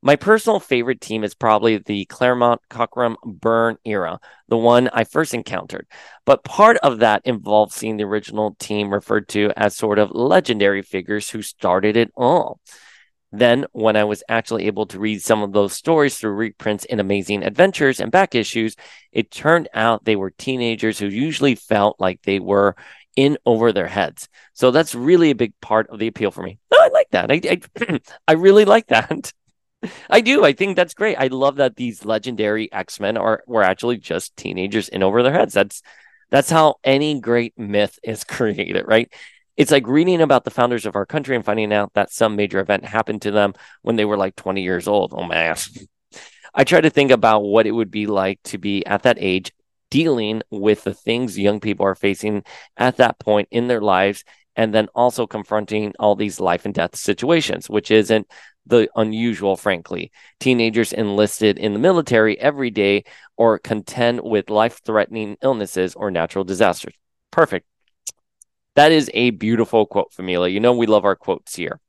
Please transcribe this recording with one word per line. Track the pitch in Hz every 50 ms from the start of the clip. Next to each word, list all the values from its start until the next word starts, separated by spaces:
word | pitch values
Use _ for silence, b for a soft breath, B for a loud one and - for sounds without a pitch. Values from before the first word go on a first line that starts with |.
| -
My | 135 147 143
personal | - 190 214 220 - 226 220 196
favorite | - - 135 123 117 123 131 -
team | - - 107 110 107
is | 104 -
probably | _ - 117 110 107 101 113 110 104
the | - - 107 101 95
Claremont, | _ - - 123 123 123 123 120 120 120 113 _ _
Cockrum, | - 117 117 - - - 123 117 113 - _
Byrne | 120 104 82 - 117 113 113 113 117 110 - _
era, | 113 104 98 90 82 82 - b b b b b b
the | 113 117
one | 113 117 120 120 127 127 -
I | 120 113
first | - - 151 160 147 -
encountered. | 120 107 - - 90 - - - - - _ B B B B B B B
But | - 139 - _
part | - - - 202 220 233 -
of | - 151 127 110
that | 113 113 107 101 _
involved | - 123 107 98 104 104 107 107 101
seeing | - - - 113 110 104
the | 107
original | 98 101 107 101 - 104 107 107 107 - _
team | - - 107 104 104 101 98
referred | 101 - - 110 107 98 _
to | - 104 104 104 -
as | - 107 104 -
sort | - - 110 104 101
of | 107 98
legendary | - - 117 135 170 - 110 - 120 107 101 98 101 98 95
figures | _ - 95 90 - 104 104 101 -
who | - 113
started | 104 - - _ - 95 90 92 95 107 107 117
it | 117 - _
all. | - 123 123 156 180 - - - _ _ b b b b b b b b b b _ _ _ -
Then, | 101 120 120 120 131 143 -
when | _ - 107 110 107
I | 107 104
was | 104 104 101 - -
actually | 110 113 110 - 113 110 92 104
able | 101 98 107 98
to | - 95
read | 101 107 107 101
some | - - 113 107
of | 104 98 98
those | 104 101 98
stories | - - - 160 165 156 147 139 - -
through | - 110 101
reprints | 101 113 110 98 _ - 110 104 101 -
in | - - 107
Amazing | 101 95 101 101 95 - 104 101 90
Adventures | - 104 113 170 196 190 - 151 135 131 -
and | - 113
back | - 185 196 - -
issues, | 123 107 - - 117 110 110 - B B B B B B B _
it | - 113 _
turned | - - - 147 165 170 156 - -
out | - 110 117 113 104 _
they | - 110 101
were | 95 95
teenagers | - _ - - 131 127 120 117 113 107 110 110 107 -
who | 104 101
usually | 98 107 135 160 151 - 139 143 123
felt | - - _ 110 104 101 104 - _
like | 95 92 92 - _
they | - 98 98
were | 92 92 101 101 101 101 95 B B B B B B B _
in | - 135 139 147 - _
over | - 120 110 113 120
their | 104 101 90 82
heads. | - 101 95 78 - - - - b b b b
So | b - - 127
that's | 123 151 160 - -
really | 120 120 143 180 180 170 156
a | 139
big | 107 123 107 - _
part | - - 107 110 110 -
of | - 107
the | 107 113
appeal | 107 - 113 101
for | - 95 90
me. | - 98 _ _ _
Oh, | - 539
I | 659 571
like | 508 622 571 _
that. | - 92 85 -
I, | 135 160 190
I, | - 180 180 - - _ - 240 220 170 - B B B B
<clears throat> | _ -
I | 160
really | 160 170 196 196 208 214
like | 196 208 233 220 _
that. | - 220 214 - - - - - - _ _ _ _ _ _ _
<laughs> | _ _ - - - - - -
I | - 214
do. | 233 226 269 294 -
I | 151
think | 143 - 190 196 190
that's | 175 180 175 -
great. | _ 196 220 185
I | - 135 131
love | 127 131 131 139 139
that | 139 139 131 107 _
these | 123 120 107 - -
legendary | 104 113 110 104 131 123 101 107 104 104 110 110 -
X-Men | - 98 95 - - - 104 98 110
are, | 113 92 110 110 - - -
were | 123 113 101
actually | 92 95 - - 120 123 107
just | - - 82 87 - - _
teenagers | - - 92 95 90 92 98 101 110 98 -
in | - 95 95
over | 95 101 117 120
their | 127
heads. | 143 170 - - -
That's, | 101 98 101 - - b b b b b b b b b b
that's | - 135 139 -
how | 170 160 156 151 127 _ _
any | 127 135 139 147 151 151 139
great | 110 110 120 120 117 117 _ _
myth | 113 101 101 104 104 101 - - -
is | 110 107 - -
<laughs> |
created, | - - - 127 110 101 101 101 - 98 92 -
right? | - 110 113 120 - B B B B B B B B _ -
It's | 147 -
like | 151 139 123 107
reading | 131 151 165 180 185 170
about | 160 147 135 127 -
the | -
founders | - - 120 120 123 117 98
of | 107 95
our | 101 101
country | _ - 156 143 127 135
and | 120 -
finding | - 104 110 110 104 104
out | 104 104 98 _
that | - 101 -
some | - - 117 110 107
major | 101 104 98 - 101
event | 95 90 104 95 -
happened | - - 110 110 - 107 107 -
to | 104
them | 101 107 104 101 95 B B B B B
when | _ - 117
they | 113 104
were, | 104 104 101
like, | 98 95 92
twenty | - - 98 95 98 95
years | 92 92 87 87 -
old. | 104 104 92 - -
Oh, | - 92
man. | 87 85 82 82 82 80 - - - _ - - _ _ _ _ _ B B B B B B B B B
I | - 139
try | - 175 170
to | 160 156
think | - - 143 135
about | 131 117 101 117 110 107
what | 104 104 101 113 110 110
it |
would | 104 117 110 95
be | 101 107 107 104
like | 104 98 95 95 98 _ _
to | - - 101
be | 85 101 101 98 87
at | - 98 101 -
that | 127 117 -
age, | 101 98 92 95 90 - _ _ _ _ _ _ _ _
dealing | - 135 165 165 143 120 110 104 110 110 - _
with | - 104 98 107 107 - -
the | 98 98
things | _ _ - 117 120 127 117 95 98
young | 98 101 104 107
people | - 107 101 - 98
are | 98 95
facing | _ - 104 98 - - 107 107 101 98 B B B B B B -
at | 120 127 123 -
that | 131 117 113 _
point | - - 107 104 101 _
in | - 117 120 123
their | 123 113
lives, | 104 107 95 92 95 98 104 - - b b b b b _
and | - 113 110 104
then | 110 107 101 _
also | - 120 127 120 - 120 107
confronting | - 110 98 _ 107 107 104 95 104 107 107 104 - -
all | - 107 104
these | 98 107 104 90 -
life | 95 90 85 90 -
and | 104 98
death | - 82 90 _
situations, | - - - 104 - - 131 170 165 147 - 92 87 - -
which | 104 107 - -
isn't | 107 110 107 - 113 110 101 _ B B B B B B _
the | - - 120 110 - _
unusual, | - 110 110 110 110 117 120 110 90 98 98 95
frankly. | 92 - 104 95 85 85 - 98 90 90 - b b b b b b
Teenagers | - 131 127 120 113 113 110 113 113 - -
enlisted | - 110 104 101 101 107 101 - - 110 107 98 -
in | - 110 101
the | 104
military | 123 180 190 170 151 - 127 113 110 110 104 -
every | 113 139 147 139 135 120
day | 107 107 101 98 101 101 - B B B B B B
or | - 113 117 110 92
contend | _ - 113 107 98 - - - 120 120 120 123
with | - 110 113 104 95 -
life-threatening | 107 107 110 120 117 - _ - 110 107 101 - - 113 107 101 104 -
illnesses | - 135 135 113 104 92 - 95 92 90 -
or | - 104 104
natural | 92 85 82 80 - 95 95
disasters. | 87 95 90 110 95 87 - - - - _ _ _ _ _ _ _
Perfect. | - - 165 - - 90 _ _ _ _ _ _ _ _ _ - - _ _ _ _ _ _ _ _ _ _ _ _
That | - 143 156
is | 165 156 143 117 -
a | - 120 123
beautiful | 113 90 104 107 113 110 113 - - 113 107
quote, | - - 101 90 - _
Famila. | _ 92 92 90 87 90 90
You | 95 101
know | 110 120 123
we | 120 117
love | 107 107 104 95
our | 104 95
quotes | - _ - 95 - _ - -
here. | - 87 - - - _